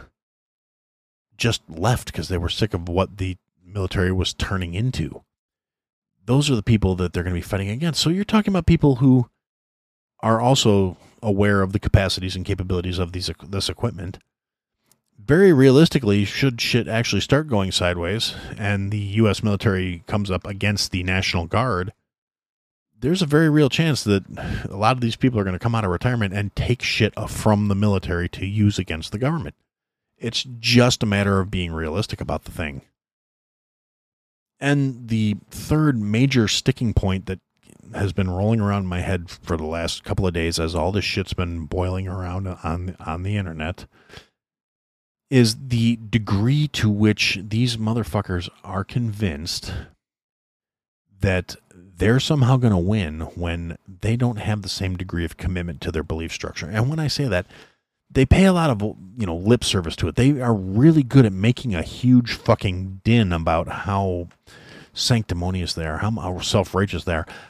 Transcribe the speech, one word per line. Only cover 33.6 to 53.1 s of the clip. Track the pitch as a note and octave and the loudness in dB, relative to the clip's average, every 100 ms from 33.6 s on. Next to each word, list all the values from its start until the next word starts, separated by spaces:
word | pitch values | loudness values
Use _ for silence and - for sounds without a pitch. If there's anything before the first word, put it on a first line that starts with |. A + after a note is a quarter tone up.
| _ _ _ _ _ _ _ _ _ _ | _ _ _ _ _ _ _ _ _ _
And | C#3 C#3+ C3+ A#2+ A#2 | 0 0 0 -4 -4
the | A2 G#2+ G2+ - | 0 0 -2 -8
third | - - D3+ D3+ B2 | -14 -2 2 2 2
major | G#2 A2 C3+ C3 G#2 | 0 2 4 4 2
sticking | - - - A#2+ | 2 -2 0 -2
point | - G2 F#2+ F#2+ | 0 0 -2 -4
that | F#2 _ _ _ - - | -10 _ _ _ -20 -14
has | A2 G2 | -6 -4
been | F2 F#2+ | -2 -2
rolling | F2+ G#2 A2+ | 0 0 2
around | G2+ G2+ F#2 | 2 0 -2
my | F2+ | -4
head | F2 F#2 E2+ | -2 -4 -6
for | - - E2+ | -14 -6 -4
the | D#2 | -4
last | E2+ E2 - | -4 -4 -6
couple | - G2+ F#2+ | -6 -2 -2
of | |
days | E2+ E2 E2 | 0 -2 -2
as | D#2+ | -2
all | E2+ D#2+ | -2 -2
this | G2+ - | -2 -2
shit's | - F#2+ | -4 -4
been | - F2 E2+ D#2 | -4 -4 -6 -6
boiling | F#2 F#2 F#2 F#2+ | -4 -4 -4 -6
around | F#2 F2+ F#2 F#2+ | -6 -6 -6 -8
on, | F2+ E2 E2+ F2+ - | -8 -6 -6 -8 -10
on | - E2 | -10 -6
the | F#2 G#2 | -4 -4
internet | F#2 D#2+ D#2 - - _ _ - - _ _ _ _ _ _ _ _ _ _ | -4 -6 -8 -8 -16 _ _ -20 -20 _ _ _ _ _ _ _ _ _ _
is | C3 A#2 A#2 C3+ | 4 4 2 -4
the | A#2+ A2+ A#2 | 2 2 0
degree | A2 A2+ G2+ G2+ A2+ D3 D3+ | -2 -2 0 0 2 2 0
to | - A2 | 0 0
which | G2+ G#2+ G#2 - G2 | 4 4 4 0 -2
these | G#2 A2+ B2 A2+ | -4 -2 0 -2
motherfuckers | G#2+ A#2 G#2 G#2 - F#2 F2 - | -2 -2 -2 -4 -2 -4 -6 -12
are | - F#2+ | -10 -8
convinced | F#2+ B2+ A#2 G2+ G#2 D2 F2 - - - - _ _ _ _ _ _ _ _ _ _ _ _ G2 | -6 -4 -4 -2 -4 -4 -8 -8 -8 -10 -12 _ _ _ _ _ _ _ _ _ _ _ _ _
that | F#2+ F#2 - - _ F#2 F#2 F2+ | 0 0 -2 -12 _ -20 -20 -2
they're | F#2+ B2+ | 2 2
somehow | - D3+ B2 C3 | 2 2 4 4
gonna | B2 F#2+ | 4 2
win | E2+ A2 D#2+ | 2 0 -2